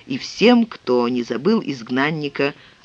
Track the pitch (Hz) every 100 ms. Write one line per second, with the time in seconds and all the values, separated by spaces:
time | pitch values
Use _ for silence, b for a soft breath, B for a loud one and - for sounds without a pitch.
0 | B 131 - - 214 240 226 - - 123
1 | 120 123 117 120 156 226 - 135 110 127
2 | 143 160 147 - 143 147 b b